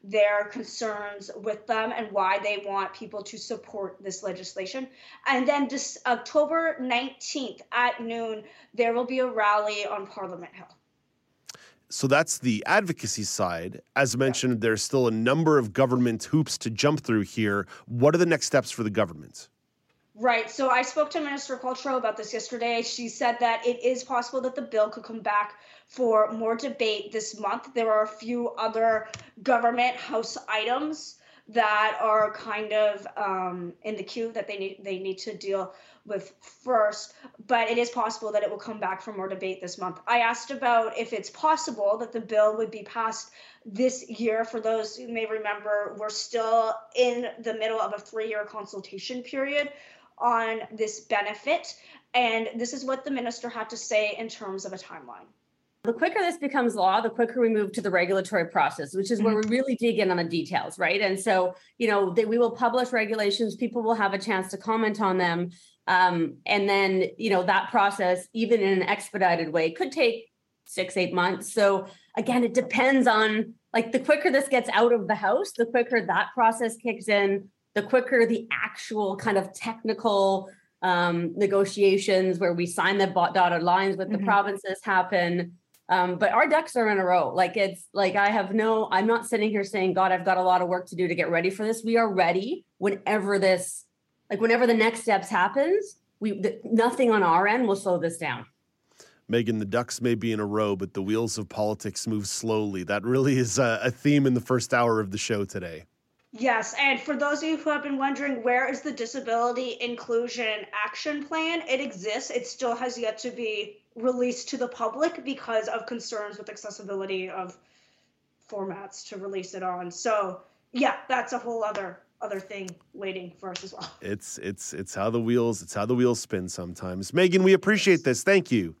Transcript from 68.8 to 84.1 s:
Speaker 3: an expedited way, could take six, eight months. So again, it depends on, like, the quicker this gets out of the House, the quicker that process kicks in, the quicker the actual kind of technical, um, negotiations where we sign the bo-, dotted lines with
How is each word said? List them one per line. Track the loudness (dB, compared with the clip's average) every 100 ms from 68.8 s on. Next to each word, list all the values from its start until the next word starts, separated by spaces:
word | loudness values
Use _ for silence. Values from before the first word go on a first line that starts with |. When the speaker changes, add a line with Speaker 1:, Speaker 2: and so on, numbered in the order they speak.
Speaker 3:
an |
expedited | 2 -2 -4 0 2 2 2
way, | 2 0
could | 0 -4
take | 2 2 2 -10 _ _ _ _
six, | -6 -4 -2
eight | 0
months. | 2 0 0 -4
So | 2 4 2 -2 -16 _ -4
again, | 0 2
it | 2
depends | 2 0 2 4 6 6
on, | 6 4 2 -2 -8 _
like, | -2 0
the | -2
quicker | 2 2 4
this | 2 2
gets | 0 2
out | 4 4
of | 4 2
the | 0
House, | 2 2 0 -2
the | 2
quicker | 2 2 0 2
that | 0 0
process | 2 2 4 -4 -2
kicks | -6 -6 2
in, | 4 4 0 -4 _ _ -4
the |
quicker | 2 2 4 4 4
the | 2 -2
actual | -4 -4 -8 -8 -2 -2 0
kind | 0 0
of | 0
technical, | -8 -8 -6 -4 -2 2 4 4 2 -4 -18 _ _
um, | 0 2 2 0 -2 0
negotiations | 2 4 2 4 4 4 4 2 2 2
where | 0
we | 0 -2
sign | 0 2 2
the | 2
bo-, | 2 2
dotted | 4 4 4
lines | 2 2 2 -2
with | -2